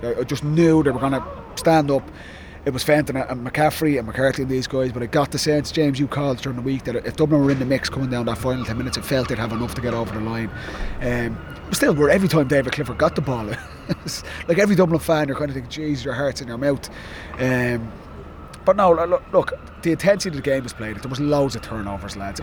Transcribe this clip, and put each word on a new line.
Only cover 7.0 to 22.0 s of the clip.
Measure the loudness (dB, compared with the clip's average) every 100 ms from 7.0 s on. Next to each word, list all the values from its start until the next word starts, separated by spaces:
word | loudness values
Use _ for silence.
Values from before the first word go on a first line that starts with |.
| -4 0
Dublin | 4 6
were | 6
in | 4
the |
mix | 2 0 0
coming | -4 -2
down | -2 -2
that | -2
final | -2 -2
ten | -2 -4
minutes, | -4 -4
it |
felt | -2 0 0
they'd | -2
have | -2
enough | -2 -4 -2
to |
get | -2
over | -2 -2
the | -4
line. | -4 -2 -4 -6 -10 -6 -4 -2
Um, | -2 -2 -2 -4 -10 -14 -6
but | 0
still, | 2
where | 4 4
every | 4 4
time | 2 2
David | 2 0
Clifford | -2 -4 0
got | 0
the | 0
ball, | -2 -2
<laughs> | -4 -8 -10 -16 -6 -6 -6 -10 -10 -12 0
like, | 4
every | 4 6
Dublin | 6 4
fan, | 2 2 2
you're | -2
kind | -4
of |
thinking, | -6 -8 -8 -4
"Jeez, | -2
your | -2
heart's | -2 -2 -2
in | -8
your | -2
mouth." | 0 0 -4 -14 -14 -14 -12 -2
Um, | 0 2 2 0 -4 -12 -16 -16 -16 -16 -16 -2
but | 2 6
no, | 6
lo-, | 6
lo-, | 4 0 2
look, | 2 2 -4 -12 -6
the | 0
intensity | 2 4 4 2
of | -4
the | 0
game | 0
was | -2
played. | -8 -8 -8
There | -8
was | -2
loads | 2 4 2
of | 0
turnovers, | -8 -6 -6 -6